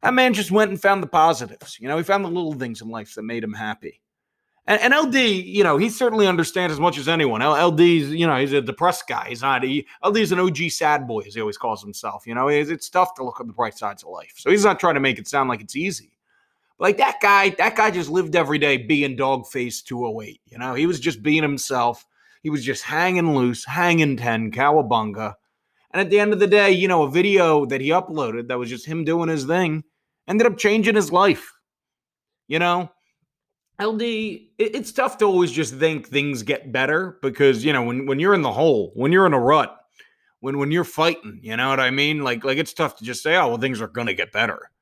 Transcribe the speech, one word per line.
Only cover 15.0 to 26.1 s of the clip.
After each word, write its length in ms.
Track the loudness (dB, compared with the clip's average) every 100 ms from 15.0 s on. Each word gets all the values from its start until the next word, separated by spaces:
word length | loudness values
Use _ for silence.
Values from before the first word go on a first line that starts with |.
make 180 | 0 -2
it 80 | -4
sound 220 | -2 -2
like 120 | -4
it's 140 | -8
easy. 440 | -8 -6 -8 _ _ _ _ _ _ _ _
But, 60 |
like, 120 | -2 2
that 180 | 0 0
guy, 280 | 4 4 4
that 240 | 0 -2
guy 160 | 2 0
just 200 | 0 -2
lived 260 | -2 0 0
every 220 | 0 0
day 180 | 0 0
being 400 | 0 0 0 -2
Dogface 640 | -2 -2 -4 -8 -8 -8
two 240 | -10 -8 -6
oh 140 | -8
eight. 220 | -12 -18 _
You 120 | -12
know, 160 | -8
he 120 | -2 0
was 140 | 0
just 220 | -4 -4
being 200 | 0 2
himself. 640 | 0 -4 -4 -2 -2 -2 _ _ _ _
He 80 | -6
was 120 | -4
just 180 | -4 -6
hanging 520 | -4 -2 0 2 2
loose, 300 | 2 2 -2
hanging 520 | -8 -2 2 2 2 0
ten, 360 | -2 -2 -4
cowabunga. 840 | 0 2 4 2 0 -2 -6 -10 -10 _ _ _ _ _
And 80 | -4
at 100 | 2